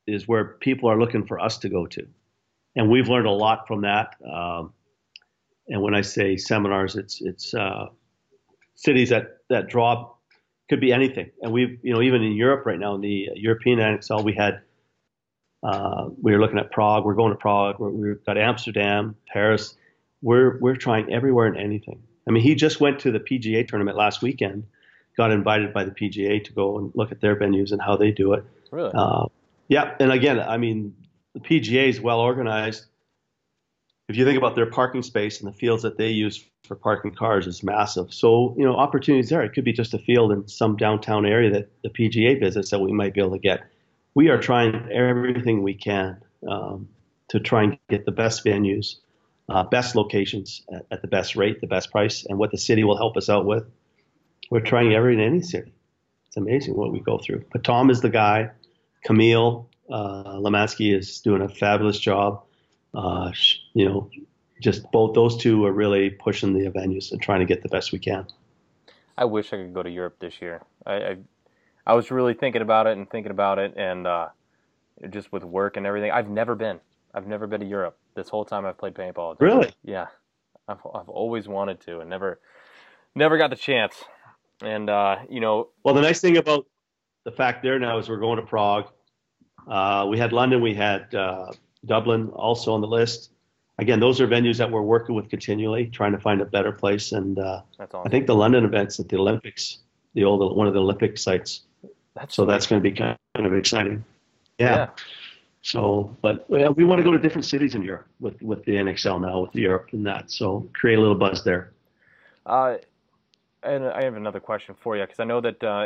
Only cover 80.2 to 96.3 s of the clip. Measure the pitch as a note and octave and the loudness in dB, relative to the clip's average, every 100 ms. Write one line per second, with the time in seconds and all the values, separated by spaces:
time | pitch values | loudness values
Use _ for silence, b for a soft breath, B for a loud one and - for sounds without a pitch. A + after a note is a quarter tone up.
80.2 | _ _ _ _ - G2 - G#2 F#2 - | _ _ _ _ -16 -16 -14 -16 -12 -8
81.2 | A2+ A#2 G2+ G2 G2 F2+ - E2+ E2 F#2 | -6 -6 -8 -6 -6 -8 -12 -14 -10 -8
82.2 | G2 F2 b b b b b b b - | -8 -8 b b b b b b b 0
83.2 | D3+ D#3 D3+ B2+ - B2+ G#2 - - b | 2 4 2 -2 -2 0 0 -4 -20 b
84.2 | b b _ _ A2 G#2+ G#2 G#2 G2+ F#2+ | b b _ _ -8 -6 -2 0 0 -2
85.2 | - B2+ A2+ G#2+ A#2 _ C#3+ C#3 D3+ - | -6 -4 0 0 -2 _ 2 4 4 2
86.2 | F3+ E3+ D#3 D3 - _ _ _ _ _ | 4 2 2 0 -2 _ _ _ _ _
87.2 | - - B2+ A#2+ C3 C3+ B2 A2+ G#2 A2 | -14 -4 -2 -2 -2 -2 -2 -4 -6 -4
88.2 | A2+ A#2 A2+ A2 G#2 G#2 G2+ _ _ _ | -2 -4 -4 -2 0 0 -4 _ _ _
89.2 | _ _ _ _ - G#2 G2 G2+ G2 A2 | _ _ _ _ -8 -2 0 0 0 0
90.2 | A#2 A#2 B2+ C3 A#2 G2+ G#2 G2 - G2+ | 0 2 2 2 0 0 -2 -2 -4 -6
91.2 | F#2+ F#2 F#2 - _ _ - A2 A2+ A2+ | -6 -6 -12 -16 _ _ -2 -2 2 0
92.2 | A2 - A2 A2+ - A2 G#2+ A#2 A#2 - | -2 -4 -2 -2 0 -2 0 0 0 -2
93.2 | - _ _ _ _ - A2 A2+ A#2+ B2+ | -14 _ _ _ _ -6 0 4 4 4
94.2 | B2 A#2+ A#2+ A#2 A#2 A2+ G#2 A2+ A2+ A2 | 4 4 2 0 -2 -2 2 0 0 -6
95.2 | G#2 G2 - G#2 G#2+ A2 A#2 A#2 G#2 G2+ | -6 -10 -4 -4 -2 -4 -4 -2 -2 0
96.2 | A2 | 0